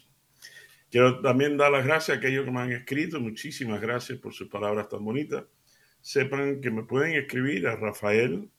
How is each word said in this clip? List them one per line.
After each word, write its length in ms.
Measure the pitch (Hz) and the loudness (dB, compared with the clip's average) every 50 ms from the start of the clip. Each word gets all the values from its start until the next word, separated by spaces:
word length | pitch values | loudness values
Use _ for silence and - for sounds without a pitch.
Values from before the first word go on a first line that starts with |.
| - _ _ _ _ _ _ _ - - - - - - - _ _ _ | -20 _ _ _ _ _ _ _ -20 -20 -20 -20 -20 -20 -20 _ _ _
Quiero 300 | - 120 127 127 123 127 | 6 6 8 8 6 4
también 380 | - 135 123 127 143 147 147 139 | 2 2 4 4 4 2 4 4
dar 120 | 143 147 | 6 6
las 140 | 143 135 127 | 6 4 4
gracias 320 | 135 156 160 151 - 147 | 2 2 2 2 0 -2
a 20 | 123 | 0
aquellos 260 | 127 131 135 135 135 | 0 0 0 0 -2
que 60 | 123 127 | -2 -2
me 80 | 123 | -2
han 120 | 123 123 123 | -2 -4 -4
escrito. 480 | 120 127 - 139 147 160 165 165 147 | -6 -6 -4 -4 -4 -2 -4 -4 -4
Muchísimas 640 | 120 113 110 - - 151 - - 131 117 107 98 107 | -6 -6 -6 -8 -10 -12 -10 -8 -6 -6 -4 -4 -2
gracias 360 | 113 120 123 123 - 127 123 | -2 -4 -4 -4 -6 -10 -10
por 140 | - 107 - | -12 -14 -12
sus 160 | - 98 104 | -12 -12 -10
palabras 400 | - 101 104 104 104 107 104 - | -6 -4 -2 -2 -2 -2 -2 -4
tan 160 | 104 104 104 | -8 -8 -6
bonitas. 400 | 107 113 139 151 143 139 139 - - _ _ _ _ _ _ _ _ _ _ | -4 -4 -4 -4 -4 -6 -8 -8 -12 _ _ _ _ _ _ _ _ _ _
Sepan 600 | _ - - 139 135 131 139 139 139 143 143 139 131 | _ -2 0 0 0 2 0 -2 -2 -2 -2 -2 -4
que 80 | 123 | -4
me 140 | 110 110 110 | -4 -4 -4
pueden 320 | - 120 131 147 165 160 | -2 -2 0 0 0 0
escribir 500 | 147 127 - - 127 127 139 151 190 - | -2 -2 -2 -2 -2 -2 0 -2 0 -2
a 100 | 127 113 | -2 -2
rafael 720 | 101 107 107 104 - 107 104 107 110 120 - - 196 208 - _ | -2 -4 -4 -4 -2 0 2 4 4 4 2 0 -4 -6 -10 _